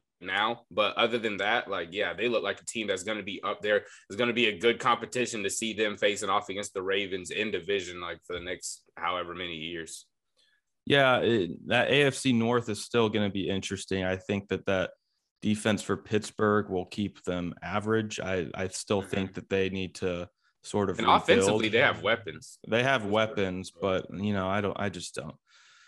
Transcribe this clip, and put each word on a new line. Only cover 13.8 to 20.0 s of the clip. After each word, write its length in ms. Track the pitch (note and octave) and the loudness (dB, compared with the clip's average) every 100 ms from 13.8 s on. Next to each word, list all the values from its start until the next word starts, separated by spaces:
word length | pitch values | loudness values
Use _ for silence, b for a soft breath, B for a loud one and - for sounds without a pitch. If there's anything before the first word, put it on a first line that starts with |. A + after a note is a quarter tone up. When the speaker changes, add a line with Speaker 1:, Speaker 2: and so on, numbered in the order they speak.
| - F#2+ | -2 -2
Speaker 2:
I 100 | F#2 | 0
think 340 | F#2 - G2+ - | -2 -2 -4 -2
that 180 | F#2 - | -4 0
that 240 | F#2+ - - _ _ _ - | 0 0 -6 _ _ _ -4
defense 380 | G#2 G#2+ A2+ G2+ | 0 2 2 2
for 160 | - F#2+ | 0 -4
Pittsburgh 720 | - G#2+ - - G#2+ G#2 G2+ | 0 -2 -2 0 4 4 2
will 160 | F#2 | -4
keep 380 | F#2 - G2 - | -4 -4 -4 -4
them 320 | - F2+ F2 - | -6 -4 -4 -8
average. 580 | E2 G2+ G#2 A2 G#2+ - | -4 -4 0 0 0 -4
I, 280 | F#2+ F#2 D2+ | -4 -2 -4
I 140 | - F#2 | -4 -6
still 320 | - - G2+ | -6 0 0
Speaker 1:
Mm-hmm. 100 | G2 | 0
Speaker 2:
think 240 | G2+ F#2+ | -2 -2
that 140 | - - | -6 -2
they 220 | G2 F#2+ | 0 0
need 240 | F#2+ F#2 | -2 -6
to 340 | - | -4